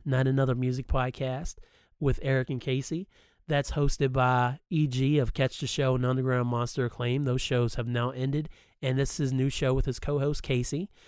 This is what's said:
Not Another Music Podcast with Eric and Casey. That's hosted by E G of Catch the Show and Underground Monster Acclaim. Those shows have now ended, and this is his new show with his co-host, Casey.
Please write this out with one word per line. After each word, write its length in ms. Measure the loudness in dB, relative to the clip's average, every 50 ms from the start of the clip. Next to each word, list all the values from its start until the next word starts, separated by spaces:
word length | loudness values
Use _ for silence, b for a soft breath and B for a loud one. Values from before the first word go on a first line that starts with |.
| -4
Not 220 | 0 2 2 4
Another 280 | 4 4 2 2 2 2
Music 320 | 0 0 -2 -2 -2 -2
Podcast 680 | 0 0 0 0 -2 -4 -4 -4 -4 -4 -4 -6 -8 -10 -12 b b b b b b b b
with 180 | 0 0 0 2
Eric 300 | 2 2 2 2 0 0
and 100 | -4 -4
Casey. 480 | -2 -2 -2 -2 -2 -4 -6 -6 -6 -8 b b b b b b b
That's 240 | b 0 0 0 0
hosted 420 | 0 2 2 2 4 2 2 0 2
by 480 | 2 4 4 4 4 2 2 0 -4 _ -2
E 180 | 0 2 2
G 320 | 2 2 0 2 4 4 4
of 140 | 2 2 0
Catch 280 | 0 0 -2 -2 -4
the 60 | -6
Show 280 | -4 -2 0 2 2 2
and 100 | 2 2
Underground 460 | 0 0 0 0 0 0 0 0 0
Monster 340 | 0 -2 -2 -2 -2 -2 -2
Acclaim. 400 | -2 -2 -4 -2 -2 0 0 0
Those 160 | 0 0 0
shows 360 | 0 0 0 2 2 0 0
have 100 | -2 -4
now 240 | -2 -2 -2 -2 -2
ended, 400 | -2 -2 -2 -2 -2 -2 -4 -6 b b b b b b -4
and 160 | -2 0 0
this 140 | 0 0 -2
is 40 |
his 160 | -2 -2 0 0
new 160 | 0 0 0
show 240 | 0 0 0 0 2
with 140 | 2 0
his 120 | 0 -2 -4
co-host, 440 | -4 -2 0 0 0 0 -2 -2 -2
Casey. 480 | -2 -2 0 0 -2 -4 -4 -6 -6 b b b